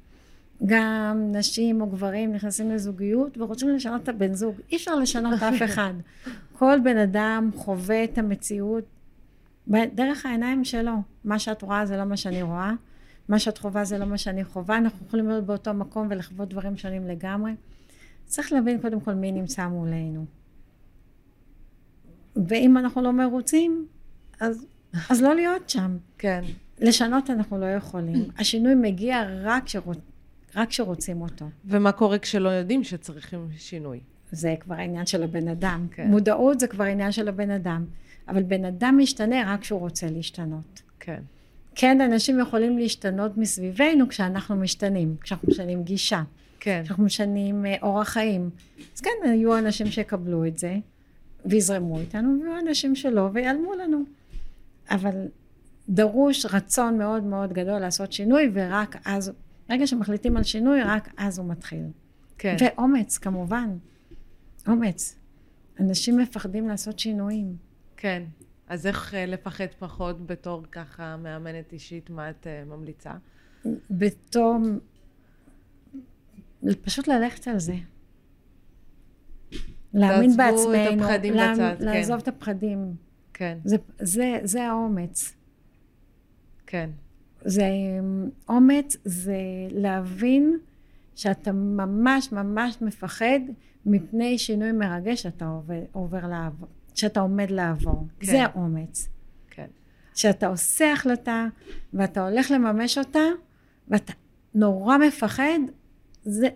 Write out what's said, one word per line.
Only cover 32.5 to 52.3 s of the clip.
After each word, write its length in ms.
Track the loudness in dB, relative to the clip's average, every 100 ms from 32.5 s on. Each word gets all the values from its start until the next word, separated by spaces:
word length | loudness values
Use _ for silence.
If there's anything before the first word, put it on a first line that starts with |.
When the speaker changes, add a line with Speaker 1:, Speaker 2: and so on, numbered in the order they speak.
| 0 0 0
Speaker 2:
שצריכים 640 | -2 -6 -12 -16 -12 -10 -10 -12
שינוי? 420 | -12 -10 -10 -10 -14 -20 -14
Speaker 1:
זה 240 | -6 -2 -4
כבר 160 | -6 -8
העניין 300 | -6 -6 -2
של 180 | -2
הבן 240 | -2 -2 -4
אדם. 400 | -2 -2 -2 -6
Speaker 2:
כן. 160 | -2 4
Speaker 1:
מודעות 520 | 4 6 4 4 4
זה 80 | 0
כבר 160 | 0
עניין 280 | 0 0 -2
של 160 | -2 -2
הבן 240 | -2 -2
אדם. 340 | -2 -2 -4 -4 -10 -18 -18 -4
אבל 160 | 0
בן 220 | 2 0 -2
אדם 320 | 0 6 6
משתנה 520 | 6 4 0 0 0
רק 60 | -2
כשהוא 180 | -2 -4
רוצה 280 | -4 -4 -4
להשתנות. 720 | -4 -8 -8 -8 -8 -10 -18 -20 -20
Speaker 2:
כן. 220 | -12 -12 -12 -20 -20 -20 -18 2
Speaker 1:
כן, 260 | 6 6
אנשים 380 | 6 2 2 2
יכולים 380 | 2 2 2 2
להשתנות 600 | -2 -2 -4 -2 -2 -2
מסביבנו 720 | -2 -2 -4 2 4 6 4
כשאנחנו 480 | 2 -2 -2 -2 -2
משתנים, 600 | -2 0 0 0 0 -2
כשאנחנו 260 | -6 -6 -4
משנים 320 | -4 -4 -6
גישה, 400 | -4 -4 -2 -2 -4 -10 -20 -10
Speaker 2:
כן. 220 | -4 -4
Speaker 1:
כשאנחנו 200 | -2 2
משנים, 640 | 2 2 -2 -2 -2 -2 -2
אה, 100 | -2
אורח 280 | 0 0 0
חיים. 400 | 0 0 0 -4 -8 -18 -20 -20 -8
אז 60 |
כן, 280 | -4 0 2
היו 260 | 4 4 4
אנשים 300 | 2 0 -2
שיקבלו 580 | -2 -4 -4 -2 0 0
את 120 | -2
זה, 200 | -4 -4 -6 _ _ -20 -20 -10 2
ויזרמו 540 | 2 4 0 -2 -4
איתנו, 400 | -6 -2 0